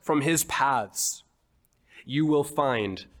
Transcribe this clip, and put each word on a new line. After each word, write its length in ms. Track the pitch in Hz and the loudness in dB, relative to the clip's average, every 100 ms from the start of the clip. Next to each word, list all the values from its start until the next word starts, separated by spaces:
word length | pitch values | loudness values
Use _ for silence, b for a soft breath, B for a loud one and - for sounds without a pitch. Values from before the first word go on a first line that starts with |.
from 200 | - 151 | -2 0
his 220 | 143 160 | 2 0
paths, 800 | - - 139 127 101 - - - - _ _ _ _ _ B B - | 0 0 0 0 -4 -6 -6 -6 -16 _ _ _ _ _ B B -6
you 200 | 139 156 | 0 2
will 180 | 151 | 2
find 640 | 139 - 143 117 101 92 - - | 2 0 2 2 0 -4 -12 -14